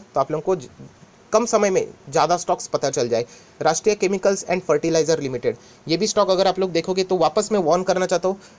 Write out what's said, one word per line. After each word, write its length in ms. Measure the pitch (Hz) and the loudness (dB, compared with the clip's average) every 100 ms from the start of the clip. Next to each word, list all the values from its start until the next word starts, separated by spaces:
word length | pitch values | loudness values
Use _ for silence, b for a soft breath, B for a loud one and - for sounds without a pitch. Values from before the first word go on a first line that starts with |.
| - - | -4 -2
तो 60 | |
आप 100 | 135 | -2
लोगों 120 | 156 160 | -2 -2
को 120 | 185 | -2
ज-, 120 | 123 - 135 - - _ - | -4 -20 -20 -20 -20 _ 0
कम 140 | 214 233 | 0 2
समय 240 | 220 208 | 2 2
में 160 | 190 - - - | 2 -2 -10 -4
ज़्यादा 260 | 143 151 175 | 0 2 0
स्टॉक्स 300 | - 175 - | 0 -4 -2
पता 240 | 147 139 | -4 -2
चल 180 | 135 120 | -2 0
जाए। 160 | 113 120 B B - | 0 -4 B B -4
राष्ट्रीय 320 | 151 160 - 208 | -2 0 0 0
केमिकल्स 500 | 185 196 196 196 - | 0 0 0 0 -2
एंड 140 | 180 | -6
फर्टिलाइजर 580 | 180 151 165 160 156 160 | 0 0 2 0 2 0
लिमिटेड, 360 | 139 127 123 113 B B - | -2 -2 -4 -4 B B -4
ये 100 | 165 | -2
भी 100 | 208 | 0
स्टॉक 240 | - 196 | 0 2
अगर 160 | 185 190 | 2 2
आप 120 | 180 | 0
लोग 120 | 190 | -2
देखोगे 320 | 165 165 190 185 | -2 -2 -2 0
तो 120 | 185 | 2
वापस 320 | 214 - 208 | 2 0 0
मैं 80 | 208 | 0
वार्न 220 | 160 175 | 2 0
करना 240 | 185 190 185 | 2 0 0
चाहता 220 | 180 185 | 0 0
हूँ, 100 | 202 B | -4 B